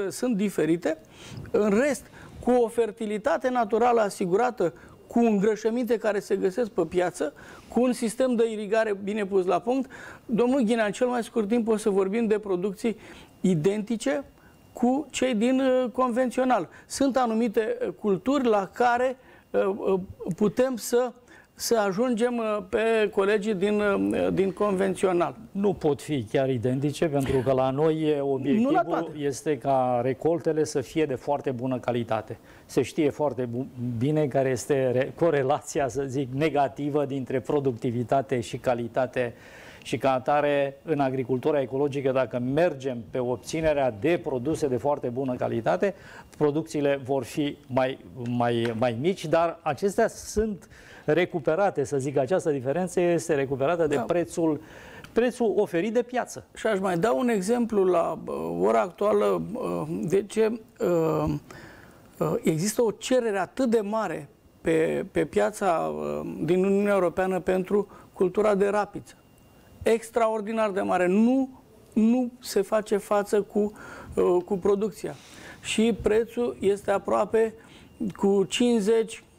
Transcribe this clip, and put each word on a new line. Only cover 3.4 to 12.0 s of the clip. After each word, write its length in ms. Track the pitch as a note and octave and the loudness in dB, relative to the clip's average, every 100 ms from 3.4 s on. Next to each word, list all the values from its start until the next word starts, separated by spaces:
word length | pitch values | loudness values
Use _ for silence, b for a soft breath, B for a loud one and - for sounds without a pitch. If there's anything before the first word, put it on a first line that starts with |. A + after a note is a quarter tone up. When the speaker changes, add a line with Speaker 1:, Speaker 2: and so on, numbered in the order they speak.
| B3+ | 0
Speaker 1:
naturală 520 | B3 A3 A3 B3 A#3 | 0 0 2 4 4
asigurată, 720 | G3+ - F#3+ G3 B3 G#3+ E3+ - B B - | 2 0 0 2 0 0 -2 -2 B B -4
cu 120 | A#3+ | 2
îngrășăminte 800 | A#3 G3+ G#3+ G#3 A3+ A#3 A#3 A3+ | 4 4 2 2 -2 -2 -2 0
care 220 | A3 G3+ | 0 -2
se 160 | - G3 | -2 0
găsesc 340 | F#3+ F#3 A3+ | 0 0 -4
pe 120 | - | -2
piață, 500 | D#3 F3 F3+ - D4 - B B B | 0 0 0 -2 -6 -6 B B B
cu 140 | A3+ | 2
un 100 | B3+ | 2
sistem 420 | A#3+ A3+ - C4 | 2 -2 0 0
de 160 | A3+ A3+ | 2 0
irigare 420 | G#3+ G#3 A3 A3 G3 | 0 -2 0 0 -2
bine 200 | G3 G#3+ | -4 -4
pus 200 | F#3+ G3 F3+ | 0 0 2
la 120 | F3 | 0
punct, 320 | A3+ C4+ - B B B - | 0 -2 -2 B B B -4
domnul 340 | G#3+ B3 C#4 | 0 2 4
Ghinea, 240 | G#3+ A#3 | 2 2
în 80 | G#3 | 0
cel 140 | - B3 | 0 0
mai 180 | B3 | 0
scurt 240 | A3 A#3 G3+ | -2 -2 0
timp 200 | A#3+ A3 | 0 2
o 80 | G#3+ | 0
să 140 | G#3+ | 2
vorbim 360 | G3 | 2